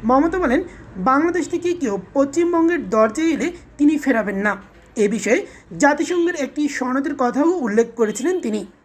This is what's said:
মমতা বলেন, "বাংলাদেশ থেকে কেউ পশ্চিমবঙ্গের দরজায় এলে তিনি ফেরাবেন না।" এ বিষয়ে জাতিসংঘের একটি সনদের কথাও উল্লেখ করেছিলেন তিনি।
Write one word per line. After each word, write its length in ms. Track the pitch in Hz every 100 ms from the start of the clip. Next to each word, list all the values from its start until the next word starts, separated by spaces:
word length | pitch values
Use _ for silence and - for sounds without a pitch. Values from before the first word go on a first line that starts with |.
মমতা 340 | 220 262 330 370
বলেন, 240 | 311 269 - - - 185
"বাংলাদেশ 520 | 185 269 330 349 285
থেকে 240 | 339 349
কেউ 260 | 349 240 196 -
পশ্চিমবঙ্গের 760 | 277 277 330 349 339 330 339 196
দরজায় 360 | 220 220 214 330
এলে 260 | 277 302 - - -
তিনি 200 | 294 294
ফেরাবেন 380 | 269 226 202 196
না।" 200 | 202 190 - - - -
এ 120 | 202
বিষয়ে 380 | 214 196 302 - - - 170
জাতিসংঘের 560 | 285 294 330 349 339
একটি 340 | 339 262 - 294
সনদের 460 | - 254 262 294 294
কথাও 320 | 247 247 320
উল্লেখ 360 | 370 240 214 233 -
করেছিলেন 440 | 214 - 277 370
তিনি। 260 | 247 208 - _